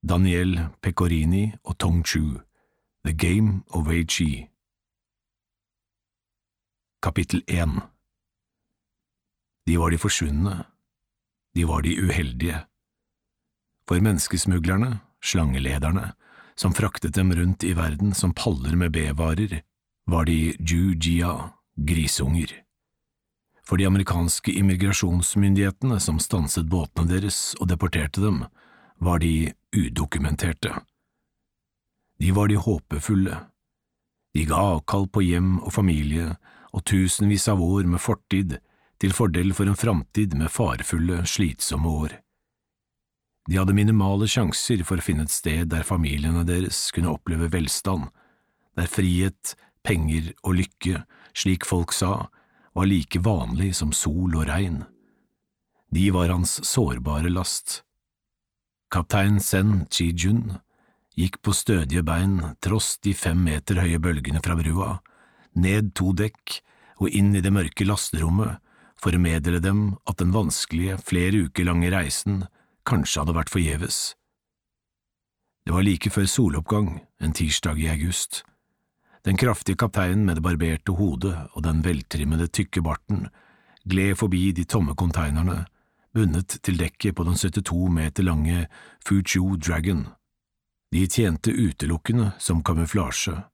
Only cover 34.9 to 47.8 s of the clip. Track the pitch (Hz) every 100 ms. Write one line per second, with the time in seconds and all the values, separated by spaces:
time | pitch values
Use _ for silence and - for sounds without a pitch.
34.9 | 101 95 - 92 85 92 92 - 101 98
35.9 | 78 73 78 82 85 _ - - - -
36.9 | 98 92 - 104 101 - 101 85 98 90
37.9 | 87 - 107 _ 95 95 69 _ _ _
38.9 | _ 95 - 110 80 90 92 98 98 117
39.9 | 92 69 - 104 73 78 - 110 58 -
40.9 | 85 85 87 87 - 90 - - 71 80
41.9 | 78 76 - _ _ _ _ _ _ _
42.9 | _ _ _ _ _ - 92 95 101 104
43.9 | 110 98 98 107 - 101 - - 117 87
44.9 | 90 - 78 78 - - 78 85 80 78
45.9 | 92 78 71 78 85 85 87 92 - -
46.9 | - 85 73 - 80 82 87 76 -